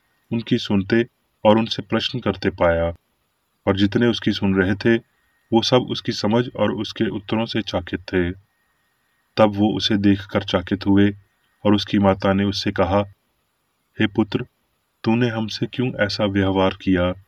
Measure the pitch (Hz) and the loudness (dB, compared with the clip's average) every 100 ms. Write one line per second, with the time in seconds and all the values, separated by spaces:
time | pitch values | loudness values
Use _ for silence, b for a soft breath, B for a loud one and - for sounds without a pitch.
0 | _ _ _ 117 113 120 - 101 95 117 | _ _ _ -8 -2 -4 0 -2 2 2
1 | 113 _ _ _ 107 110 113 - - 113 | 0 _ _ _ 2 4 2 -4 -4 -4
2 | - 123 110 95 101 90 87 82 85 85 | -4 -4 -4 -2 -4 0 2 2 -2 -4
3 | _ _ _ _ _ _ - 98 101 113 | _ _ _ _ _ _ -2 0 0 2
4 | 120 107 - 104 98 95 92 104 117 113 | 0 0 -2 -2 0 2 0 0 2 0
5 | - _ _ _ _ 113 - 127 107 117 | 0 _ _ _ _ 0 4 2 2 -4
6 | - 113 104 117 123 - 107 101 104 - | -6 -4 0 0 0 -2 -2 -2 -6 -4
7 | 107 101 - 110 113 113 - 95 85 90 | -4 -4 -4 -4 -2 -4 -4 -6 -6 -10
8 | - 92 87 92 _ _ _ _ _ _ | -4 -2 -2 -4 _ _ _ _ _ _
9 | _ _ _ - 110 101 107 101 - 110 | _ _ _ 2 2 4 0 0 0 2
10 | 101 98 - 104 98 95 90 98 101 98 | 2 2 0 -4 -2 -4 -2 -2 2 4
11 | 101 101 _ _ _ _ 104 104 - 107 | 4 0 _ _ _ _ 0 0 0 2
12 | 98 95 98 98 101 98 107 104 87 101 | 2 2 0 0 0 -2 -4 -2 0 0
13 | 101 - _ _ _ _ _ _ _ - | -2 -8 _ _ _ _ _ _ _ -2
14 | 110 104 107 - 131 _ _ _ _ _ | -2 0 -2 -4 -8 _ _ _ _ _
15 | 113 113 123 113 110 - 113 - 127 127 | -2 0 0 -2 -6 -6 -6 -4 -6 -2
16 | 101 - 104 98 95 95 92 - - 90 | -4 -2 -2 0 0 2 0 0 0 0
17 | 87 90 | 0 -4